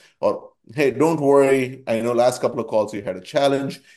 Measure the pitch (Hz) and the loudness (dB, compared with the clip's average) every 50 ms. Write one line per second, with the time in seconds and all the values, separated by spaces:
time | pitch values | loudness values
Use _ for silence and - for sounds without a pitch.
0 | - _ _ _ - 104 98 - - - _ _ _ - 110 135 147 135 117 120 | -20 _ _ _ -2 -2 -2 -4 -8 -18 _ _ _ -10 -4 0 0 0 2 2
1 | 147 160 165 151 143 139 143 139 139 135 135 135 127 123 131 131 - - 113 110 | 0 0 0 0 2 4 6 6 6 4 4 2 0 -2 -8 -8 -6 -4 -4 -2
2 | 110 120 120 117 120 127 123 - - 120 - 120 110 - - 110 104 - - 107 | -2 0 0 2 2 2 2 0 -2 -4 -2 -4 -4 -2 -2 -2 -2 -2 -6 -8
3 | - 123 95 92 - - - 143 139 139 139 135 139 139 - - - _ - | -8 -8 -8 -8 -10 -6 -2 0 2 2 2 0 -2 -6 -8 -12 -16 _ -20